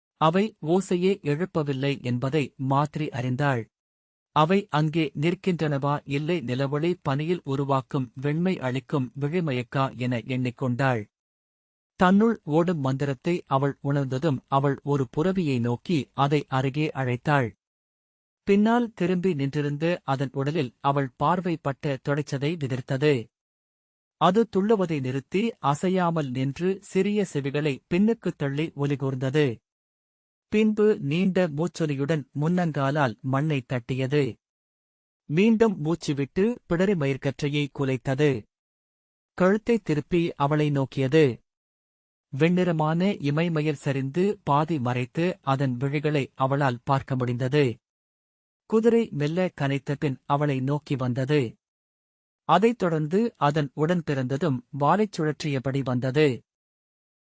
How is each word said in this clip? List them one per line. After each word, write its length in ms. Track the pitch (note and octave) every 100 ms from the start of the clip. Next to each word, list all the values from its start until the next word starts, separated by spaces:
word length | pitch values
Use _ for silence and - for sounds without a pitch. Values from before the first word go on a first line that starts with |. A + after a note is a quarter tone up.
| _ -
அவை 400 | D#3 F#3 G#3+ -
ஓசையே 580 | D3+ F#3 F3+ F3 F#3 G3
எழுப்பவில்லை 840 | C#3+ D3 F#3 D#3+ D3 C3 C#3 C#3
என்பதை 520 | A#2+ B2 C3 D#3 C3 - C3
மாத்ரி 400 | C#3 D3 D3+ D#3
அறிந்தாள். 580 | B2 B2+ B2 C#3+ B2 G#2+ _ _ _ _ _ _
அவை 340 | D3+ D#3 G3+ G3+
அங்கே 400 | D3+ D#3 E3 D3+
நிற்கின்றனவா 880 | D3 E3 F#3 F#3+ E3 D#3 C#3 C#3+ D3
இல்லை 360 | - C#3 D3+ F3
நிலவொளி 540 | B2 B2 C#3 D3 E3+ F3
பனியில் 380 | C#3+ C#3 D#3 F3+
உருவாக்கும் 680 | C#3 C3+ C#3 C3+ - C#3+ B2
வெண்மை 440 | - D3 D#3 F#3 F3+
அளிக்கும் 540 | B2+ C3 - D3 B2+ C#3
விழிமயக்கா 760 | C#3+ F3+ D#3+ B2 A#2+ C#3 C3+ A#2
என 220 | B2 A#2+
எண்ணிக்கொண்டாள். 880 | C3 B2+ B2 - C3 B2 C3+ A#2 G#2 _ _ _ _ _ _ _ _ -
தன்னுள் 440 | F#3 G3 A#3 G#3+
ஓடும் 360 | D#3 D#3 E3+ E3
மந்திரத்தை 640 | C3 C3 C#3+ C3 E3+ F3 -
அவள் 320 | C3+ C#3 -
உணர்ந்ததும் 580 | C#3 C#3+ C3+ C3 D#3 C3 -
அவள் 320 | C3+ C#3+ C3+
ஒரு 260 | C#3 C#3+ B2+ -
புறவியை 440 | F#3 F#3+ D3+ B2+
நோக்கி 500 | A#2+ A#2+ - D#3 A2+
அதை 320 | - C#3 D3 -
அருகே 420 | C3 C3+ D3 D3+
அழைத்தாள். 640 | C3+ B2+ B2 - C#3+ A2+ - _ _ _ _ _ _ _ _
பின்னால் 500 | - G3+ A3 A#3+ A#3
திரும்பி 420 | - F3 F3+ F#3
நின்றிருந்த 640 | D3 C#3 D3+ C#3+ D3 E3 F3
அதன் 240 | - C3+ C3+
உடலில் 440 | C3+ C#3 E3 B2 _
அவள் 300 | C#3 C#3+ C3+ -
பார்வை 400 | D3+ F#3 F3+ D#3+
பட்ட 420 | C#3+ C3 D3+ C3+ -
தொடைச்சதை 480 | C#3+ - C#3 C#3+ F3
விதிர்த்தது. 680 | C3 B2 - C3 D3+ C3 A2 _ _ _ _ _ _ _ _ -
அது 320 | E3 G3+ A3+
துள்ளுவதை 520 | F#3+ G#3 G#3+ F3 D3+
நிறுத்தி 520 | B2+ C3+ - F#3 A3+ -
அசையாமல் 720 | C#3 D3 F#3 F#3 F3 E3 C#3
நின்று 480 | B2 C3+ C3+ F3+ F#3+
சிறிய 440 | - F#3+ G3 G#3 F#3
செவிகளை 460 | D3 C3+ C#3+ D3+ B2+ -
பின்னுக்குத் 420 | F3 G#3+ A3+ F3+ -
தள்ளி 340 | C#3+ C#3 E3 C#3
ஒலிகூர்ந்தது. 800 | C#3+ C#3 C3+ C3 C3 D3+ C#3+ A2 _ _ _ _ _ _ _ _ -
பின்பு 500 | G#3+ G#3+ G#3+ G#3+ G#3
நீண்ட 480 | C#3 E3 F#3+ F#3 F3
மூச்சொலியுடன் 800 | C#3+ E3+ - D#3+ C3+ C#3 D#3+ - C#3
முன்னங்காலால் 800 | D#3 F3+ E3+ C#3+ C3+ D3 C3 G#2
மண்ணை 400 | C3 C3+ D#3 C#3
தட்டியது. 760 | - B2+ A#2 C3 C3 D3 B2+ - _ _ _ _ _ _ _ _
மீண்டும் 600 | - D#3 A3 A3 A3+ D3
மூச்சுவிட்டு 720 | D3+ E3+ - C#3 C#3 F#3 A3 B3 -
பிடரி 260 | E3+ F#3+
மயிர்கற்றையை 720 | F3+ C#3 C3 C#3 - D3 D3 C#3+ -
குலைத்தது. 640 | C3+ C3 C#3 C3+ D3 B2 - _ _ _ _ _ _ _ _
கழுத்தை 440 | - F#3 G#3+ - A#3
திருப்பி 560 | - D3+ - F3 E3+
அவளை 360 | - C#3+ D3+ D3+
நோக்கியது. 680 | C#3+ C3+ C#3 C3 D#3 C#3 A2 _ _ _ _ _ _ _ _ _ C3+
வெண்ணிறமான 760 | E3 F3+ F3+ D#3+ D#3 E3 F#3+
இமைமயிர் 680 | - C#3+ D3 F3 D#3 D#3 C#3+
சரிந்து 560 | D3 C3+ C3+ E3+ G3+ G3+
பாதி 360 | - C#3+ D#3 D#3
மறைத்து 580 | A#2+ B2 B2 D#3+ F3+ -
அதன் 340 | C3+ C3+ C3+ A#2+
விழிகளை 500 | C#3 D3+ D3+ D3+ A#2+
அவளால் 460 | - C3+ C#3 C#3 A#2+
பார்க்க 320 | - C3+ - C3
முடிந்தது. 600 | B2 A#2+ B2+ D3 C3 A2+ _ _ _ _ _ _ _ _ -
குதிரை 420 | A3 A3+ A#3 A3+
மெல்ல 380 | C#3+ D3 E3+ F3+ -
கனைத்த 340 | C#3 C#3 - C#3
பின் 200 | D3+ C3
அவளை 360 | - C#3+ D3 C3
நோக்கி 360 | C3 D3 - C3
வந்தது. 600 | B2+ B2 C3 D3+ A2+ - _ _ _ _ _ _ _ _
அதைத் 340 | - E3+ A3+ A#3+
தொடர்ந்து 560 | F3+ D#3+ D3+ F#3+ A#3 -
அதன் 340 | D3 D#3 C#3+
உடன் 280 | - D#3 F3+
பிறந்ததும் 640 | D#3 C3+ B2+ C#3 F3 B2+ -
வாலைச் 500 | C#3 C#3+ F#3+ G#3+ -
சுழற்றியபடி 600 | D3+ D3 D#3 C3+ C3+ C3+
வந்தது. 580 | C3 B2 C3 C3+ D3+ A#2 _ _ _ _ _ _ _ _